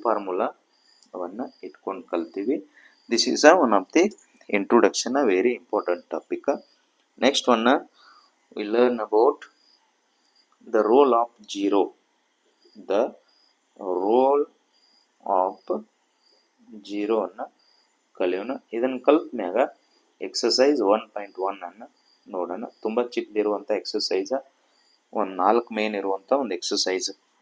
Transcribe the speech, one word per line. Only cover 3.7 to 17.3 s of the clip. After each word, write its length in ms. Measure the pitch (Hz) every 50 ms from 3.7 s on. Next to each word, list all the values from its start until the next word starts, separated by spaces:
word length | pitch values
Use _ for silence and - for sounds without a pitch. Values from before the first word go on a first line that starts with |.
| 107 98
of 60 | 92 _ -
the 80 | 156 180 208 - _ _ _ _ - _ - - 101
introduction, 520 | 98 - 120 117 101 95 - - - 113 123 139 143
a 40 | 110 92
very 200 | 92 95 123 123 98 85
important 420 | - - 104 95 - 87 87 - - -
topic. 320 | 80 - - - - - - 143 - - _ _ _ _ _ _ _ _ _ _ - -
Next 180 | 127 139 - - - 120
one, 100 | 110 113 120 139 165 175 _ _ _ _ - - - _ _ _ _ _ _ -
we 60 | - 107 104 107
learn 220 | 123 123 127 123 117 107 -
about 320 | 107 107 117 139 - - - - _ _ _ _ _ _ _ _ _ _ _ _ _ _ _ _ _ _ _ _ _ _ - 117 110
the 80 | 110 104 104
role 220 | 117 135 143 135 117 117 117
of 80 | - _ _ 107 - -
zero. 260 | 98 98 101 98 101 - - - _ _ _ _ _ _ _ _ _ _ _ _ _ _ _ _ 107 92 -
The 120 | 95 104 120 - - _ _ _ _ _ _ _ _ _ _ _ _ - - 92 92 90 92
role 400 | 101 113 127 131 135 139 143 151 - _ _ _ _ _ _ _ _ _ _ _ _ _ _ - - 98 92
of 160 | 92 95 101 - _ - 180 214 220 _ _ _ _ _ _ _ _ _ _ _ _ _ _ _ _ - 113 104 98 98
zero 280 | 101 104 104 104 113 110 95
ಅನ್ನ 160 | 90